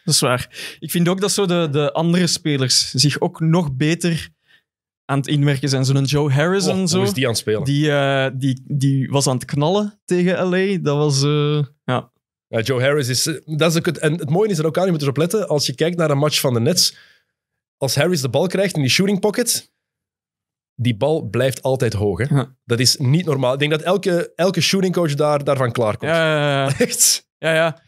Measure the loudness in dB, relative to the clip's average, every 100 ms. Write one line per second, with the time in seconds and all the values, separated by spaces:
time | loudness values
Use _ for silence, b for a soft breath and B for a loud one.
0 | -2 0 2 0 -4 -14 -14 -12 -6 0
1 | 0 0 -2 0 0 0 0 0 0 0
2 | 2 2 2 -2 -2 0 2 0 0 0
3 | 0 2 -2 0 2 2 0 -2 -2 0
4 | -2 -2 -6 b b b b _ _ _
5 | -4 -2 0 2 2 2 0 0 2 0
6 | 0 0 2 2 2 0 0 0 0 0
7 | 0 0 -2 -2 -2 -2 0 0 2 2
8 | 2 0 -2 -2 -2 -4 -4 -2 0 0
9 | 0 0 0 -2 -4 -2 0 0 -2 -6
10 | -4 0 0 0 0 0 0 0 0 0
11 | 2 2 0 0 0 0 -4 _ -6 -4
12 | -6 _ _ _ -6 -4 -2 0 0 0
13 | 0 -2 -2 -4 -6 0 0 2 -2 -2
14 | -2 -2 -2 0 0 0 0 0 0 0
15 | 0 0 0 0 0 -2 -2 -2 -2 0
16 | 0 2 0 0 0 0 2 2 0 -2
17 | b b b b _ _ _ -6 -4 0
18 | 2 2 0 0 0 0 0 0 0 2
19 | 2 2 0 0 -2 -4 -8 _ _ _
20 | _ _ _ _ _ _ _ -4 -2 0
21 | 0 -2 -2 0 0 0 -2 0 0 0
22 | -2 -2 0 -2 -2 _ -4 0 2 2
23 | 2 2 0 0 0 0 0 0 0 0
24 | 2 0 -2 -2 0 0 0 0 0 0
25 | 0 0 0 0 0 0 0 0 -2 -2
26 | -2 0 2 0 0 0 0 0 -2 0
27 | 0 0 _ _ 0 2 0 -2